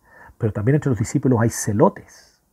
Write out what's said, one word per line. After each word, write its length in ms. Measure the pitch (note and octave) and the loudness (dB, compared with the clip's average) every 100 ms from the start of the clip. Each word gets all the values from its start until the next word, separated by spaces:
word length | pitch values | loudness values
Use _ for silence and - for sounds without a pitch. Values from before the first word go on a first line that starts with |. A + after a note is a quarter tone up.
| _ - - _ | _ -20 -20 _
pero 140 | A2+ | -6
también 240 | G#2 G#2 D3 | -2 0 0
entre 140 | C#3 | 0
los 80 | A#2+ | -2
discípulos 400 | A2+ C#3+ C3 B2 | -2 -2 0 2
hay 100 | A2+ | 0
celotes, 920 | - - G#2 D#3+ - - - - _ _ | -2 -4 2 2 2 -12 -20 -20 _ _